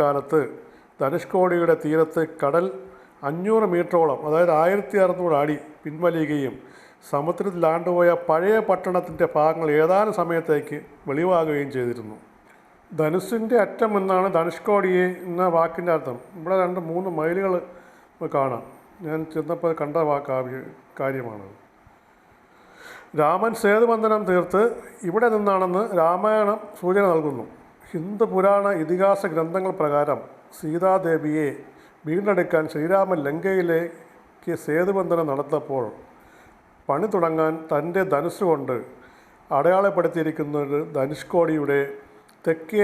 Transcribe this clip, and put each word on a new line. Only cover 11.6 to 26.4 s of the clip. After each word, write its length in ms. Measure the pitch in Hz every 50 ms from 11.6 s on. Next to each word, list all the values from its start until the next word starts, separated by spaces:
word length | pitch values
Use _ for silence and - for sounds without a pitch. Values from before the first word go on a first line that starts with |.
| 143 135 131
ചെയ്തിരുന്നു. 420 | 131 123 120 117 117 107 107 110 110 - - _ _ _ - - - _ _ _ _ _ _ 180 151
ധനുസിൻ്റെ 560 | 156 151 165 185 180 - 233 226 220 220 247 226 196
അറ്റം 260 | - - - 226 214 208 202
എന്നാണ് 260 | 190 190 185 185 190 196 165 165
ധനുഷ്കോടിയെ 680 | 165 170 170 - - 220 208 202 190 185 185 180 185 180 180 165 185 185
എന്ന 180 | 170 175 185 180 170 165
വാക്കിൻ്റെ 360 | 165 165 165 - 175 175 165
അർത്ഥം. 220 | 151 135 135 120 120 - - - 165
ഇവിടെ 180 | 156 175 190 190 180
രണ്ട് 160 | 180 180 190 165 160
മൂന്ന് 220 | 165 180 190 190 170 156
മയിലുകൾ 360 | 156 160 175 190 196 190 180 175 165 - - - - - - - - _ _ _ 165 156 -
കാണാം. 280 | 143 135 131 123 113 - - - - - _ - - 180 151
ഞാൻ 120 | 156 160 160 160 -
ചെന്നപ്പോൾ 400 | 160 151 151 170 165 - 165 160 160
കണ്ട 160 | 151 147 147 165 160 151
വാക്ക്, 200 | 143 143 143 139 131 131
ആ 20 | 127 123 127 131 - - - - - _ - -
കാര്യമാണത്. 540 | 139 135 135 131 120 117 107 104 98 98 101 - - _ _ _ _ - _ _ _ _ _ _ _ _ _ _ _ _ _ _ - - - - - - - - - - - 151
രാമൻ 360 | 151 151 170 185 220 233 220 -
സേതുബന്ധനം 600 | - 202 208 220 240 233 226 220 220 220 214 214 202 180
തീർത്ത് 320 | 180 180 - 175 - 196 220 233 - - - - - - 214 170
ഇവിടെ 180 | 170 220 240 233 220
നിന്നാണെന്ന് 480 | 208 208 202 196 185 185 180 180 190 220 233 202 170
രാമായണം 600 | 160 165 175 190 202 214 214 214